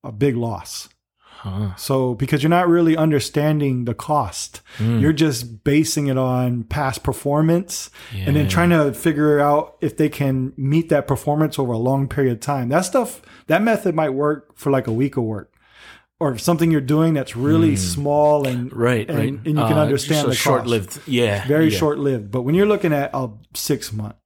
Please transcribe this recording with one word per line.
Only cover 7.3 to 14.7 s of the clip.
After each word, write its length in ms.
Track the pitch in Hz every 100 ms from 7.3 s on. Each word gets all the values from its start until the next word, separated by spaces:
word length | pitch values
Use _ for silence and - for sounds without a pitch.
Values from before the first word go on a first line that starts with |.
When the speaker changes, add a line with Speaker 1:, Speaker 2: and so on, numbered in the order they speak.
| 143 160 170 - - - - -
Speaker 1:
and 220 | 101 92 -
then 80 |
Speaker 2:
Yeah. 60 | 95
Speaker 1:
trying 220 | 92 175
to 200 | 170 143
figure 480 | - 170 147 151 147
out 360 | 147 147 - _
if 160 | 156 -
they 140 | 151
can 420 | - 139 131 131 -
meet 320 | 135 156 160
that 180 | 147 139
performance 500 | 139 - 147 156 147
over 140 | 131
a 60 | 113
long 320 | 123 139 139
period 240 | - 131
of 60 | 117
time. 260 | - 143 123
That 140 | 147
stuff, 380 | 185 269 233 - - - -
that 140 | 165
method 320 | 226 208 190 160
might 140 | 151
work 360 | 135 147 147 _ _
for, 160 | 147